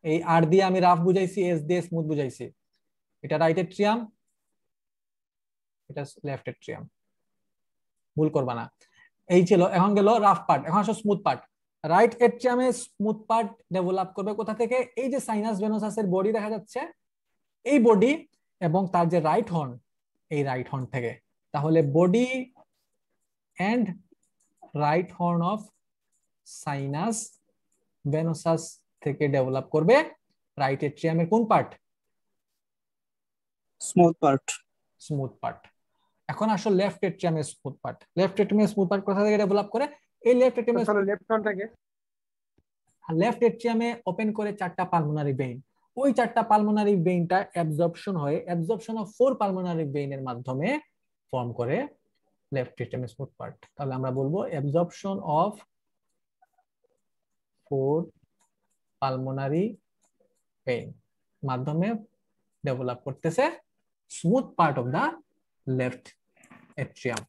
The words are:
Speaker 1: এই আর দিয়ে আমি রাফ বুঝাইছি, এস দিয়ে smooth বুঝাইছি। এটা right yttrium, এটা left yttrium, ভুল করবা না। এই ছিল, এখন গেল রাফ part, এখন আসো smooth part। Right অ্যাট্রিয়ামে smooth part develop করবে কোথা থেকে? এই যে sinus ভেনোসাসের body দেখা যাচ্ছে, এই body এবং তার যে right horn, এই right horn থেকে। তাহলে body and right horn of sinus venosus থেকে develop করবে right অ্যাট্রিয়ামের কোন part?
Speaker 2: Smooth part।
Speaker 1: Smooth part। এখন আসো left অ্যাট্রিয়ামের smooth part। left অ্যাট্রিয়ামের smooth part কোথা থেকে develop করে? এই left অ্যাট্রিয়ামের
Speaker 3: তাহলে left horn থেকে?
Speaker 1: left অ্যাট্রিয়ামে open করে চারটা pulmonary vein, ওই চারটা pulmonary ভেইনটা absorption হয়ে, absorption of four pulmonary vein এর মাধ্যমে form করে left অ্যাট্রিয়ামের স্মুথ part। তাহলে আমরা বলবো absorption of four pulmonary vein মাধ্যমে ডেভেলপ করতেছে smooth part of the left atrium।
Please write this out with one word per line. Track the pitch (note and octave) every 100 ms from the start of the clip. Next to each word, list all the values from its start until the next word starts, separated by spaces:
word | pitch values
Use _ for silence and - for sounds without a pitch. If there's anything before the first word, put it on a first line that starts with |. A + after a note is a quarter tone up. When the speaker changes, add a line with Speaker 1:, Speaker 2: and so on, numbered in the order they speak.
Speaker 1:
এই | E3 E3
আর | E3 E3 D#3+
দিয়ে | F#3 F#3+
আমি | F#3
রাফ | F3 F3 E3+
বুঝাইছি, | F#3 F#3 G3 F3+
এস | E3 D3
দিয়ে | F3+
smooth | E3+ E3 D#3
বুঝাইছি। | D3 C3+ - A#2 _ _ _ _ _ _ _
এটা | C#3+ D#3
right | E3 E3
yttrium, | F3 - G3+ A3+ A3 _ _ _ _ _ _ _ _ _ _ _ _ _ _ _ _ _ _
এটা | D3 C#3 - D3
left | C3 -
yttrium, | - - G#2+ - _ _ _ _ _ _ _ _ _ _ _ _ -
ভুল | D#3 D3+
করবা | B2+ A#2
না। | - _ _ _ _ _ - F3+
এই | F3+
ছিল, | F#3+ F#3 F#3
এখন | G3 G3+
গেল | G3+ A3+ G3+
রাফ | F#3+ -
part, | C#3+ D3
এখন | G3
আসো | G#3
smooth | G#3+ G#3 G3 D#3+
part। | - - _ _ _ D3+
Right | F3 A#3 -
অ্যাট্রিয়ামে | A#3+ A#3 B3 B3 B3+
smooth | - - _ G#3 G#3+ -
part | A3 G3 - _
develop | F3+ F3+ F#3+ F#3 G3+
করবে | G3+ G#3
কোথা | G#3+ G#3+
থেকে? | A3+ B3+ B3 -
এই | C4
যে | C4+
sinus | - G#3+ A3 G3
ভেনোসাসের | G#3+ G#3+ G#3 G#3 G3+
body | F#3 G3 A3
দেখা | G#3
যাচ্ছে, | A3 - B3 E4 - _ _ _ _ _ _ -
এই | C#4+ A#3
body | G#3 A#3+ D#4+ - _ _ _ F3
এবং | F3+ F#3
তার | F3+ E3+
যে | F3 D#3
right | F#3 G#3+ E3+
horn, | C3+ A#2+ _ _ _ _ _
এই | D3 C#3
right | C3 B2+
horn | C3+ B2+
থেকে। | C3 A#2+ B2+ _ _ _
তাহলে | D3 D3+ D#3+ C#3+ D3+
body | F3+ A3 B3+ C4 B3+ _ _ _ _ _ _ _ _ _ _ - F#3
and | A#3+ F#3+ F3 _ _ _ _ _ _ - C#3+ D3
right | E3 F3+ -
horn | F3 E3+ E3+
of | G#3+ - _ _ _ _ _ _ _ - -
sinus | - C#3 C#3 C#3+ G#3 A3 - _ _ _ _ _ _ _ C#3+
venosus | D3+ E3 D#3 E3+ D#3+ - - _ _
থেকে | D3 C3+ D3 C#3
develop | C3 C3 - D#3
করবে | D#3+ C4+ D#4+ - _ _ _ -
right | C#3 C#3 D3
অ্যাট্রিয়ামের | D3 E3 E3 E3
কোন | A3 A3+
part? | F3 A#2 - _ _ _ _ _ _ _ _ _ _ _ _ _ _ _ _ _ _ _ _ -
Speaker 2:
Smooth | - E3+ E3
part। | D3+ C3+ - - _ _ _ _ -
Speaker 1:
Smooth | D3 C3 -
part। | A#2 - - _ _ _ _ _ -
এখন | C#3+ A3
আসো | G3+ A3+
left | F#3 G3 - F#3+
অ্যাট্রিয়ামের | E3+ F3 D#3+
smooth | C#3+ - C3+ -
part। | - - _ -
left | F#3+ F#3+
অ্যাট্রিয়ামের | G3+ G#3 G#3
smooth | G#3 F3+
part | G3+ G3
কোথা | G3 G#3
থেকে | G#3
develop | G3 G3+ G3+
করে? | A3+ C#4+ - _ _ A#3
এই | B3
left | B3+ B3
অ্যাট্রিয়ামের | A3+ A#3+ G#3+
Speaker 3:
তাহলে | G#3 G3
left | G3+ -
horn | A3 G#3
থেকে? | F#3+ A3 _ _ _ _ _ _ _ _ _ _ _ _ _ - E3
Speaker 1:
left | G#3+ A3+ A#3
অ্যাট্রিয়ামে | A3+ A#3+ A3+ A#3 A#3 -
open | F3+ A3 G#3+
করে | G#3 G#3
চারটা | F3 - D#3+
pulmonary | F3 D3 D3+ C#3+
vein, | C3 C3 B2 _ _ _ -
ওই | C#4 A#3+
চারটা | A#3 A#3 A3
pulmonary | G#3+ G#3 G#3+ G#3 G3+ E3
ভেইনটা | F3+ E3+ F#3 G3
absorption | F3 D#3+ D3+ E3+ E3+ G#3 F3+
হয়ে, | C#3+ E3 -
absorption | F3 E3 A3 - A3+
of | G#3 -
four | C4 B3
pulmonary | G3+ F#3 F3+ E3 D3+ C#3+
vein | C#3 C#3
এর | C3
মাধ্যমে | A#2+ C3 C3 F3+ D4 _ _ _ _ _
form | C3 A#2+ A2+
করে | A#2+ F3 D4 _ _ _ _ _ _ C#3
left | B2 -
অ্যাট্রিয়ামের | A#2+ B2+ B2
স্মুথ | - C3+ _
part। | A#2 A2 - -
তাহলে | C#3 C3
আমরা | C3 B2+
বলবো | C3+ F3+ B3 D3+
absorption | C#3+ D#3 F3 - G3 G3 E3 D3+
of | G3+ G#3 - _ _ _ _ _ _ _ _ _ _ _ _ _ _ _ _ _ _ _ _
four | C#3 C3+ D#3 E3+ _ _ _ _ _ _ _ _ _
pulmonary | C3+ C3 C3 C3+ C3+ D#3 G#3+ - _ _ _ _ _ _ _ _ -
vein | A#2 A2 - _ _ _ _ C#3
মাধ্যমে | B2+ C3+ D#3 G3 A3 - _ _ _ _ _ C#3+
ডেভেলপ | B2+ B2+ A#2+ -
করতেছে | C#3 E3 E3 D4 E4 _ _ _ _ _
smooth | - E3 B3 - -
part | D#3+ C3+
of | B2 D#3
the | C#4+ E4+ _ _ _ _ - B2+
left | B2+ - - _ _ _ _ - _ -
atrium। | - - B2+ A#2